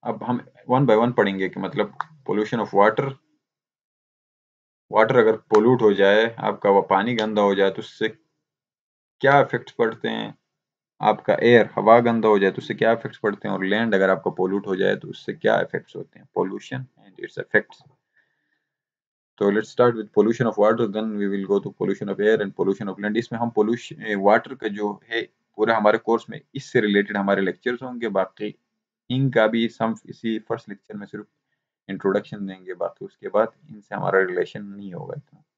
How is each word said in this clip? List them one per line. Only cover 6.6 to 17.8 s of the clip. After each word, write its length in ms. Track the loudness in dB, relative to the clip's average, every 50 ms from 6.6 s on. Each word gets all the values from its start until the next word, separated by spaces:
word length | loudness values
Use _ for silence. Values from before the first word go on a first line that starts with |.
| 2 4
वो 120 | 4 4 4
पानी 320 | 2 0 0 2 0 -2
गंदा 280 | -2 -4 -2 0 2 2
हो 120 | 2 2
जाए 160 | 2 2 0
तो 80 | 0 -4
उससे 300 | -12 -16 -8 -6 -6 -6 -6 _ _ _ _ _ _ _ _ _ _ _ _ _ _ _ _ _ _ _ _ _
क्या 200 | 2 4 6 6
इफेक्ट्स 320 | 4 2 -2 -8 -8 -10 -4
पड़ते 360 | -2 -2 -2 -2 -4 -8 -6
हैं, 300 | -6 -6 -8 -10 -12 _ _ _ _ _ _ _ _ _ _ _ _ _ 0
आपका 340 | 0 0 0 0 -2 -2 2 4
एयर, 260 | 6 6 6 6 4 -2
हवा 240 | 0 4 6 6 6
गंदा 280 | 6 4 0 2 2 2
हो 100 | 2 4
जाए 120 | 2 0
तो 80 | 0 -2
उससे 160 | -8 -10 -4
क्या 180 | -2 0 0 0
इफेक्ट्स 260 | 0 -4 -14 -14 -6
पड़ते 300 | -4 -4 -4 -4 -6 -8
हैं, 60 | -6
और 100 | -4 -2
लैंड 300 | -2 -2 -2 0 0 0
अगर 160 | 2 2 2
आपका 200 | 2 0 -2 -6
पोल्यूट 360 | -4 -2 -2 -2 -2 -4 -4
हो 100 | -4 -4
जाए 200 | -2 0 -2 -2
तो 120 | -2 -6 -16
उससे 240 | -18 -16 -12 -14 -14
क्या 280 | -4 -2 0 0 0
इफेक्ट्स 360 | -2 -4 -6 -10 -10 _ _
होते 220 | -16 -16 _ _ -20
हैं, 100 | -20 _ _ -4
pollution 400 | -4 -4 -6 -12 -14 -12 -12 -12
and 460 | -12 -14 _ _ _ _ _ -18 -18
its 200 | -16 _ -14 -14
effects। 380 | _ 0 -2 -2 _ -18 _